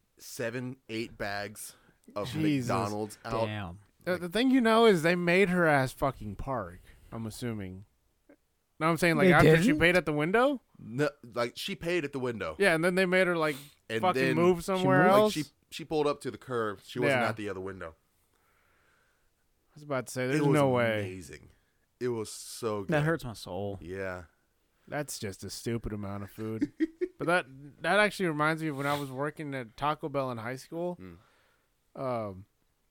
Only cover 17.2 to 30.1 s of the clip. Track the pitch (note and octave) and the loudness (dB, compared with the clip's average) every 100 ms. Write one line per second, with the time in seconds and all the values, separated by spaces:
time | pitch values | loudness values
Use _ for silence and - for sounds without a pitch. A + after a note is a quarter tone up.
17.2 | A2+ A2 G2+ F#2+ F#2+ F#2+ E2 - _ _ | 0 -2 -6 -8 -10 -10 -14 -16 _ _
18.2 | _ _ _ _ _ _ _ _ _ _ | _ _ _ _ _ _ _ _ _ _
19.2 | _ _ _ _ _ D3+ D3 C3+ A#2 B2+ | _ _ _ _ _ -20 -6 -6 -4 -4
20.2 | B2+ D3+ D3 D3 C#3 B2 A#2 G#2+ G2 F#2 | 0 2 4 4 4 4 2 0 -4 -8
21.2 | E2+ D2 - _ _ _ _ _ B2 A#2 | -14 -18 -20 _ _ _ _ _ -4 -4
22.2 | G#2+ - - - A#2 G#2 F#2+ D3+ D3+ E3 | -6 -12 -16 -8 -4 -4 -2 0 0 -2
23.2 | B2 G2+ - F2+ G2+ G2 E2 F#2+ F#2+ F2+ | -6 -12 -10 -8 -6 -8 -10 -8 -8 -8
24.2 | E2+ _ _ _ _ _ - C#3 C#3+ - | -14 _ _ _ _ _ -10 -8 -8 -8
25.2 | G#2 F#2+ F#2+ - B2 A#2 G#2+ G#2 G2 G2+ | -10 -10 -12 -10 -6 -4 -6 -8 -8 -10
26.2 | G2+ - A2 A2 C#4+ - D#4+ - F4+ - | -10 -10 -8 -4 -4 -4 -6 -4 -8 -4
27.2 | - F3+ C3 C3+ C#3+ - E3 G3 G#3 - | 0 0 -2 -12 -20 -8 0 2 2 0
28.2 | F3+ D3+ D3+ D#3+ D#3+ C3+ C#3 D3 C#3 C3 | -2 0 0 0 -4 -4 -2 -2 -4 -6
29.2 | D3 D3+ D3+ C3+ A#2 - C#3+ D3+ D#3 | -6 -6 -8 -8 -10 -4 -4 -2 -4